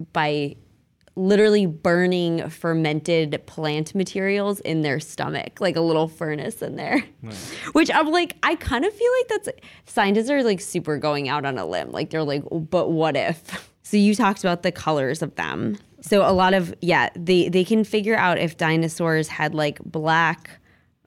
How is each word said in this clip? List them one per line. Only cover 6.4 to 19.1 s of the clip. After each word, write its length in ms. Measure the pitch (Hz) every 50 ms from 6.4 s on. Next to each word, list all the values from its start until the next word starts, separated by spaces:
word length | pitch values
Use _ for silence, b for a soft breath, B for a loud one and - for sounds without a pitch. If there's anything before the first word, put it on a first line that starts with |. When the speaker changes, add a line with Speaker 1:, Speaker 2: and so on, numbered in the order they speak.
| 139 - - - -
Speaker 1:
in 140 | - 135
there. 280 | - 196 - - 294 - - - _
Speaker 2:
Nice. 300 | - 113 107 95 - -
Speaker 1:
<laughs> 220 | - - - - -
Which 160 | 302 320 - -
I'm 180 | 247 320 302
like, 260 | 311 349 349 294 - _ -
I 120 | 262 339
kind 320 | 320 - - 262 233 285
of 80 | 403 440
feel 180 | - 466 480 494 508
like 100 | 480 480
that's, 200 | 453 403 - - - - B B B B B
scientists 460 | - - 247 208 196 202 214 226 247
are, 120 | 294 277 254
like, 180 | 233 202 175
super 360 | - - - 180 - - 151
going 320 | 139 - 151 147 143 143 131
out 160 | 135 147 139
on 140 | 139 131 117
a 80 | 90
limb. 240 | 80 90 87 73 62
Like, 180 | 62 95 147 151
they're 120 | - 160 156
like, 180 | 143 139 147 - -
"But 400 | - 165 156 156 - 175 156 - 165
what 220 | 160 160 160 147
if?" 520 | 139 101 85 170 - - - - - - - _
<laughs> 40 | _ -
So 120 | - - 214
you 160 | 202 208 214
talked 260 | 202 240 196 196 - -
about 180 | 185 175 170 -
the 80 | 185 160
colors 500 | - - 160 156 147 135 127 139 160 -
of 120 | - -
them. 420 | - 85 78 67 80 110 - 208 202 - _ _ - -
So 200 | - 214 202 190
a 40 | 143 196
lot 220 | 180 185 185 190
of, 180 | 190 175 165 - -
yeah, 300 | - 170 170 143 123 - -
they, 320 | 170 170 165 185 180 170 -
they 160 | 180 185 185
can 180 | - 226 220 214
figure 340 | - - 214 202 214 226
out 220 | 220 - 180 170 -
if 180 | 165 165 160
dinosaurs 720 | - 180 160 160 160 165 165 - - 170 165